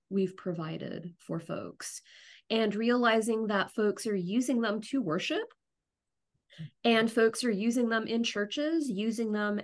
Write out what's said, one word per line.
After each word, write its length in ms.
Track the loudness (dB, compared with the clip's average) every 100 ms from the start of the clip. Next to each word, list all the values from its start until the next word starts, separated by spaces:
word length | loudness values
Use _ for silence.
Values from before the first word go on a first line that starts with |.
| -4
we've 280 | 0 0 -2
provided 760 | -6 -4 -4 -6 -6 -8 -10 -14
for 200 | -8 -8
folks, 600 | -6 -8 -8 -12 -12 -14 -18 -20 -20 -16 -2
and 260 | 2 2
realizing 720 | 2 2 4 4 4 2 0 0
that 240 | 0 0
folks 340 | 0 0 0 -2
are 80 |
using 460 | -2 0 0 2 2
them 200 | 2 -2
to 220 | -2 -2
worship 500 | 0 0 0 -4 -4 _ _ _ _ _ _ _ _ _ _ -16 -16 _
and 260 | 2 4 4
folks 340 | 4 2 2
are 60 | -2
using 380 | 0 2 2 2
them 180 | 0 0
in 160 | -2
churches, 680 | 0 -2 -4 -2 0 0 -2
using 440 | -2 -2 -2 -2
them 280 | 0 0 -2